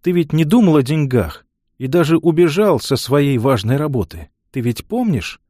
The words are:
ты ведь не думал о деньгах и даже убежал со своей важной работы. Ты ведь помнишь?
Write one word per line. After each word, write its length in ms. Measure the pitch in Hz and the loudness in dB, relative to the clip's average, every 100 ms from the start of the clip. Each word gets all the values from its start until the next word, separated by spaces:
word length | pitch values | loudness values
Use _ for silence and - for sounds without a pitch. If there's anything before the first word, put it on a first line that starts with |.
ты 100 | 175 | 0
ведь 200 | 175 156 | -2 0
не 120 | 156 156 | 0 2
думал 320 | 226 196 151 | 4 4 4
о 60 | |
деньгах 640 | 127 156 139 123 80 - _ _ _ _ | 2 0 0 0 -2 -8 _ _ _ _
и 100 | 131 | -2
даже 300 | 165 156 165 | 0 2 2
убежал 640 | 170 156 175 156 214 139 | 2 2 2 2 0 0
со 160 | - 131 | -2 -4
своей 420 | - 143 143 131 | 0 0 2 0
важной 380 | 123 123 107 135 | 0 0 0 -2
работы. 540 | 151 131 90 - 78 _ _ | -2 -4 -6 -10 -20 _ _
Ты 100 | 135 | -6
ведь 240 | 120 117 - | -4 -6 -6
помнишь? 540 | 233 240 127 - - | -4 -2 -2 -6 -16